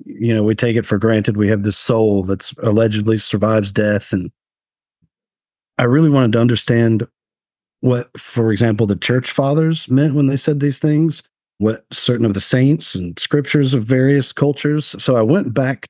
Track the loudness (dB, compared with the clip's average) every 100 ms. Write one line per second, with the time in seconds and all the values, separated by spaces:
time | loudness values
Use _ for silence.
0 | -16 -6 -2 0 2 0 0 0 0 0
1 | 2 2 0 0 0 0 -2 -2 0 2
2 | 2 2 -2 -6 -8 -6 0 2 2 0
3 | 0 -2 -2 -2 0 0 0 -2 0 -2
4 | -2 -6 -6 _ _ _ _ _ _ _
5 | _ _ _ _ _ _ _ -2 2 4
6 | 4 4 4 2 2 0 0 2 2 0
7 | -4 _ _ _ _ _ _ -4 -2 0
8 | -4 -16 -8 -2 0 2 0 2 0 -2
9 | 0 -2 -2 -2 0 0 0 -2 0 2
10 | 2 2 0 0 -2 -2 -2 -2 0 2
11 | 0 -2 -14 _ _ -4 -2 -2 -8 -6
12 | -2 0 0 -2 0 2 2 2 -2 -8
13 | -8 -8 -4 -2 0 0 2 0 0 2
14 | 4 2 0 -2 -2 0 -2 -2 -4 -6
15 | 0 2 2 2 0 -2 -2 -4